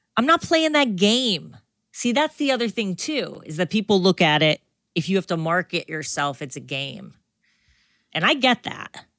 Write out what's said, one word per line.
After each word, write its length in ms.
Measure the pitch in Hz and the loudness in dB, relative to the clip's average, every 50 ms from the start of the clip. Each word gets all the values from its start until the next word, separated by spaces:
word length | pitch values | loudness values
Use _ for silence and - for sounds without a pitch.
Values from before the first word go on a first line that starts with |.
| _ _ _ | _ _ _
I'm 100 | 220 240 | 0 4
not 160 | 302 330 330 | 4 4 4
playing 300 | - - 349 320 320 311 | 4 2 2 2 2 2
that 240 | 302 294 285 240 196 | 2 2 2 2 2
game." 640 | 175 196 208 226 254 262 233 185 147 156 - - - _ _ _ _ _ _ | 2 2 2 2 2 0 0 -2 -4 -6 -12 -20 -20 _ _ _ _ _ _
See, 220 | _ - - 240 226 | _ -4 -2 0 2
that's 240 | 277 302 302 - | 2 0 0 -2
the 140 | - 294 277 | -2 0 0
other 180 | 262 226 240 220 | 0 0 -2 -4
thing, 260 | - 240 214 190 180 | -2 -4 -4 -4 -4
too, 460 | - - - 311 262 180 - - - - | -6 -6 -4 -4 -4 -4 -6 -10 -14 -14
is 120 | - 156 | -10 -4
that 120 | 156 180 - | -4 -4 0
people 320 | - 220 196 - 208 190 | 0 -2 2 4 2 6
look 200 | 175 190 175 - | 6 4 4 4
at 200 | 175 156 151 151 | 4 4 4 4
it, 200 | 156 156 151 - - _ _ _ _ _ _ | 4 2 2 0 -4 _ _ _ _ _ _
if 140 | 170 151 175 | -4 -2 0
you 80 | 190 | 0
have 100 | 190 175 | 0 0
to 80 | - 175 | -2 -4
market 540 | 165 160 165 170 185 175 - 170 170 - - | -4 -2 0 0 0 -2 -2 -6 -6 -6 -6
yourself, 520 | 160 156 147 - - 151 143 143 135 - | -8 -8 -8 -6 -4 -2 -2 -4 -4 -6
it's 140 | 151 127 - | -10 -12 -10
a 60 | 143 | -14
game. 540 | 131 127 139 135 139 139 123 - - - - _ _ _ _ _ _ _ _ _ _ _ _ _ _ _ _ _ _ _ _ | -10 -10 -8 -8 -8 -10 -12 -14 -18 -20 -20 _ _ _ _ _ _ _ _ _ _ _ _ _ _ _ _ _ _ _ _
And 100 | 151 175 | -2 0
I 120 | 240 311 | 0 0
get 280 | 277 254 254 247 - - | 2 2 2 0 0 -4
that. 420 | - - - 101 - - - - _ _ | -10 -12 -12 -14 -16 -16 -20 -20 _ _